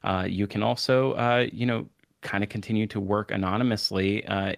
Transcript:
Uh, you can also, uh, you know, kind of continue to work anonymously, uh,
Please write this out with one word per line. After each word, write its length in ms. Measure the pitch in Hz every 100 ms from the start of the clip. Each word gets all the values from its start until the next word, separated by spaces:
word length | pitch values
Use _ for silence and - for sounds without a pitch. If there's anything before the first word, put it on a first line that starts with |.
| 101
Uh, 200 | 92 92
you 180 | 95 101
can 160 | 104
also, 480 | 110 120 - 131 131 -
uh, 320 | 120 120 120
you 140 | - 123
know, 240 | 113 - _ _ _
kind 200 | - 101
of 80 | 104
continue 380 | 110 98 110 107
to 140 | 104
work 300 | 95 104 104
anonymously, 920 | 101 92 104 123 107 - 95 98 104 -
uh, 260 | 98 98